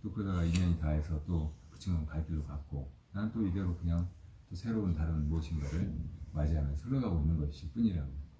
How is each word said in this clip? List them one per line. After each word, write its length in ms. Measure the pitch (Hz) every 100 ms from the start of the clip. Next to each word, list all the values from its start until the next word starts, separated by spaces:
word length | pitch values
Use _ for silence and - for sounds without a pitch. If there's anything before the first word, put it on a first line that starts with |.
또 100 | 104
그러다가 320 | 90 98 90
인연이 340 | 85 87 90 80
닿아서 440 | 76 76 76 80
또 300 | 76 85 78 - - -
그 40 |
친구는 260 | 95 82 73
갈 200 | 78 80
길로 160 | 80
갔고 480 | 73 71 - 71 67 - -
나는 180 | 98 110
또 140 | 117 98
이대로 300 | 92 92 85
그냥 320 | 85 85 87 - - - -
또 80 | 90
새로운 380 | 113 110 98
다른 340 | 78 80 80 76
무엇인가를 680 | 82 73 80 71 80 - - - - -
맞이하면서 560 | 78 76 78 71 71 117
흘러가고 320 | 135 117 85
있는 180 | 76 80
것일 320 | 73 - 82
뿐이라고. 380 | 117 113 85 67 69 -